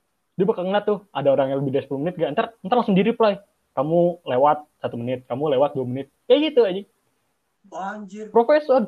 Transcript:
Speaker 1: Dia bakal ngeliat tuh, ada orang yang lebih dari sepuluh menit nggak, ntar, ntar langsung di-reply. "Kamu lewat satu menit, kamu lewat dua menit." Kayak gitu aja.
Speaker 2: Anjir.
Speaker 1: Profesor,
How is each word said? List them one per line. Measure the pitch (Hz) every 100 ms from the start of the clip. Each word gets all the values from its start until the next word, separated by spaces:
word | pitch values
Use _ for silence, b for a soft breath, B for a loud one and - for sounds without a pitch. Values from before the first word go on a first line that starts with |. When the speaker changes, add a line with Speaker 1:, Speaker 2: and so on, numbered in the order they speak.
| _ _ _
Speaker 1:
Dia | -
bakal | 190 - 180
ngeliat | 202
tuh, | 202 202 -
ada | 139 139
orang | 135 135
yang | 139
lebih | 139
dari | 135
sepuluh | 131 135
menit | 156
nggak, | 165 156
ntar, | 147 208 -
ntar | 185 247
langsung | 220
di-reply. | 185 208 233 220 196 - _ _
"Kamu | - 147 170 175 175
lewat | - 123 143 147 - _
satu | 120 120
menit, | 120 131
kamu | - 123 156
lewat | 131 143
dua | 131 123
menit." | 127 135 _ -
Kayak | 269 311
gitu | 285
aja. | 208 185 208 _ _ _ _ _ _ _ 196
Speaker 2:
Anjir. | 165 190 214 202 208 214
Speaker 1:
Profesor, | 226 233 302 302 262